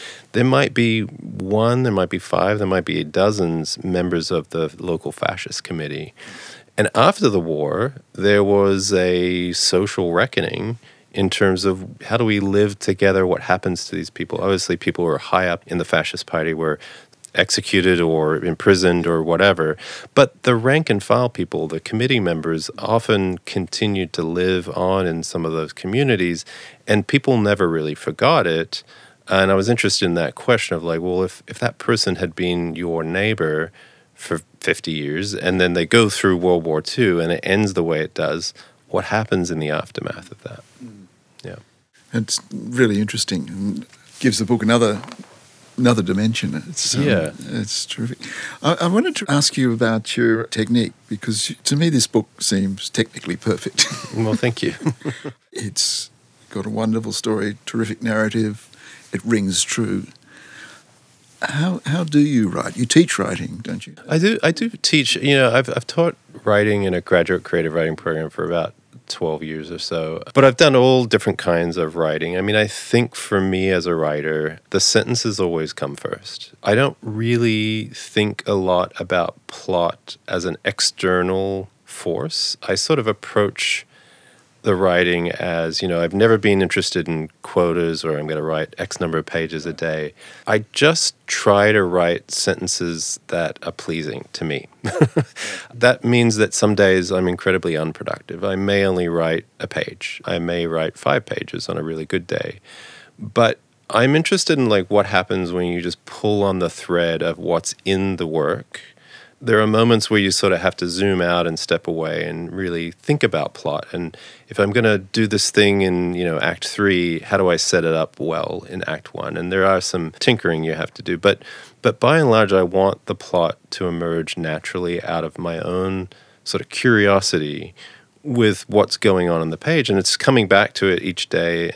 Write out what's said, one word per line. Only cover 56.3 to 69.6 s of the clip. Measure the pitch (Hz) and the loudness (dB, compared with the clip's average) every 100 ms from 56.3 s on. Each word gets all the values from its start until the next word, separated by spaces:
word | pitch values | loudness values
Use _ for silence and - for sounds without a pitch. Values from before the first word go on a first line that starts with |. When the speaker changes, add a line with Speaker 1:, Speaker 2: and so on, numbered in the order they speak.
| _ - | _ -12
Speaker 2:
got | 104 104 | -8 -6
a | |
wonderful | 107 110 113 113 | -2 0 0 -2
story, | - 113 107 107 104 - | -4 -2 0 -2 -6 -6
terrific | 113 110 - | -4 -2 -4
narrative. | 117 110 110 113 107 110 - - - - - | -2 0 0 0 -2 -4 -14 -20 -20 -20 -12
It | 95 | -8
rings | 113 110 95 87 | 0 0 2 -2
true. | - - 107 98 - - _ - - - - - _ _ _ _ _ - | -2 -2 -2 -4 -6 -16 _ -20 -20 -20 -20 -20 _ _ _ _ _ -8
How, | - 143 180 180 139 | -4 -2 0 -2 -2
how | 170 | -2
do | 160 147 | 2 2
you | 147 123 98 | 4 4 2
write? | 85 - 90 | 0 -4 -4
You | 120 | 4
teach | 160 180 - | 4 4 2
writing, | 101 87 90 92 | -2 -4 -6 -10
don't | - 95 - | -10 -10 -12
you? | - - | -14 -2
Speaker 1:
I | 156 | 2
do, | 202 - | 2 2
I | 160 | 0
do | - 233 | 0 -4
teach. | - - 156 123 - | -2 2 4 2 0
You | 143 135 | 2 4
know, | 123 | 6
I've, | 123 120 | 4 2
I've | - - | -4 -4
taught | 165 170 - _ - | 0 0 -2 _ -6
writing | - 104 107 101 | 2 4 4 2
in | 95 | 0
a | 90 | -2
graduate | - 90 82 90 | 2 4 4 0
creative | - 85 80 | 0 -2 0
writing | 82 80 78 | 0 -2 -2
program | 85 80 78 | -4 -4 -4
for | - 85 | -6 -2
about | 85 78 - _ - - | -2 -2 -8 _ -18 -12
twelve | - 82 78 | -6 -4 -4
years | 78 78 | -6 -10